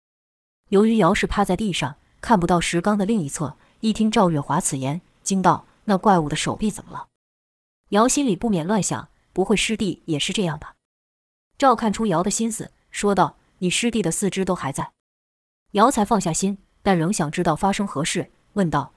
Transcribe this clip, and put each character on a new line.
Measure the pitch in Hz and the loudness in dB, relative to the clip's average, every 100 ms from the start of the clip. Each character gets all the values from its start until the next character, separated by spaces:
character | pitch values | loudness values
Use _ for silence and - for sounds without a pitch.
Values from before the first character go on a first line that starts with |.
| _ _ _ _ _ _ - | _ _ _ _ _ _ 0
由 | 196 | 4
于 | 220 226 | 4 4
姚 | 170 | 4
是 | 214 190 | 2 -2
趴 | - 196 | -2 0
在 | 180 | 0
地 | 214 | -2
上， | 160 135 - _ - | -4 -6 -8 _ -10
看 | - 214 | 0 2
不 | 170 | 4
到 | 175 | 2
石 | - 170 | 2 -2
刚 | 208 208 | 0 0
的 | 190 | 0
另 | 226 | -2
一 | 143 | -2
侧， | - 139 - _ - | -6 -8 -8 _ -6
一 | 220 | -4
听 | 214 220 | 0 2
赵 | 226 185 | 4 4
月 | 151 | 2
华 | - 147 | 0 -2
此 | - 139 | -2 -4
言， | 131 165 _ _ | -4 -6 _ _
惊 | - 190 | -4 0
道 | 185 - - _ - | 2 2 -2 _ -2
：“那 | 190 | 0
怪 | 220 185 | 4 4
物 | 147 | 2
的 | 156 | -2
手 | - 117 | -4 -2
臂 | 214 | -4
怎 | - | -6
么 | - | -14
了？” | - - _ _ _ _ _ _ _ - | -16 -18 _ _ _ _ _ _ _ -2
姚 | 202 240 | 2 2
心 | 285 269 | 2 0
里 | 175 | 0
不 | 233 | 0
免 | 185 160 | -2 0
乱 | 214 | -2
想， | - 107 - _ _ | -2 -6 -10 _ _
不 | - - | -4 0
会 | 202 | 0
师 | - 220 | 0 -2
弟 | 202 - - | -4 -6 -4
也 | 147 | -4
是 | - | -2
这 | 190 180 | -2 -2
样 | 151 | -4
吧？ | - - _ _ _ _ _ _ _ - | -12 -20 _ _ _ _ _ _ _ 0
赵 | 277 226 | 2 4
看 | 226 | 0
出 | 196 226 | -2 0
姚 | 180 | 0
的 | 202 | 0
心 | - 226 | -2 -4
思， | 214 - _ _ | -6 -12 _ _
说 | - 208 | -4 0
道 | 196 160 - _ - | 2 2 -2 _ -6
：“你 | 180 | -4
师 | - 233 | 0 -2
弟 | 226 | 0
的 | 175 | -2
四 | - 196 | -2 -2
肢 | 190 | -2
都 | 190 180 | -2 -2
还 | 135 | -4
在。” | 135 - _ _ _ _ _ _ _ _ | -6 -10 _ _ _ _ _ _ _ _
姚 | 208 233 | 2 4
才 | 254 | 4
放 | 202 226 | 2 0
下 | 175 | 0
心， | 165 196 196 _ _ | -2 -2 -4 _ _
但 | 208 180 | 0 2
仍 | 160 | 2
想 | - 151 | 0 -2
知 | 160 | -2
道 | 175 151 | 0 0
发 | 196 | 0
生 | 202 196 | 0 -4
何 | - | -4
事， | 165 196 - _ _ | -4 -4 -6 _ _
问 | 208 175 | -2 0
道 | 147 - | 0 -4